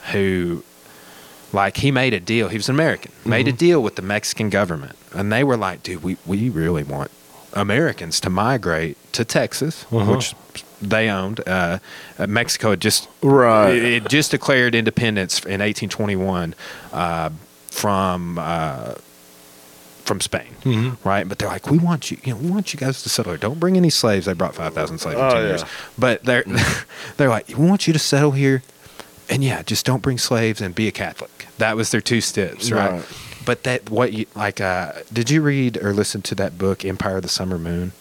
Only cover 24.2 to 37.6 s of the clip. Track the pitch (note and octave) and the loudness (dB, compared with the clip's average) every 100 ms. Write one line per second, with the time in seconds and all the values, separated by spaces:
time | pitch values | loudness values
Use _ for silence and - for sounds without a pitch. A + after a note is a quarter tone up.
24.2 | G2 F2 F#2 - D#2+ D#2+ D#2 E2 E2+ D2 | 0 -2 -2 -2 -6 -4 -6 -6 -6 0
25.2 | C3 A#2+ G#2+ F2 D#2 - - - B2+ A#2 | 2 4 2 -2 -4 -12 -14 0 2 2
26.2 | B2 B2 G2 A#2+ A2+ B2 - - - - | 2 2 2 0 0 -2 -8 -16 -16 2
27.2 | C#3 A2 - - E3 G3 - D#3 - C#3 | 2 2 -2 2 4 4 2 0 2 4
28.2 | D3 C3+ C3+ C3+ - _ - - - - | 4 4 2 2 -2 _ -20 -20 -20 -20
29.2 | - B2+ C3+ E2+ - A2 - B2+ C3+ B2 | -4 0 0 -2 -4 -2 0 0 0 -2
30.2 | - A#2+ A2+ G#2+ G2 F2 G#2+ - F#2 - | 0 2 2 0 -4 0 -2 -2 -8 -8
31.2 | - - - - A2 A2 G#2+ A2+ - A#2 | -16 -16 -20 0 0 2 0 0 2 0
32.2 | - - F#2 - A#2+ G#2+ G2+ F2+ - - | 0 -2 -4 -4 -2 2 2 0 -8 -16
33.2 | - - - A#2+ C3 B2+ A2 G#2+ B2 G#2+ | -16 -10 -4 -2 -2 -4 -2 0 0 0
34.2 | G#2 G#2 G#2 G2+ G2 F#2 E2+ - - A2 | -6 -4 -4 -2 -2 -2 -4 -10 -6 -2
35.2 | A#2 D#3 D3 C#3 B2+ A2 G2+ G2+ G2+ G#2+ | 2 4 4 2 0 0 0 0 0 -2
36.2 | - G2 F#2+ E2+ F#2+ F#2+ G2 F#2 G2+ F#2+ | -6 -4 -4 -2 -2 -2 -4 -4 -2 -2
37.2 | F2+ - F#2 F2+ | -4 -4 -2 -4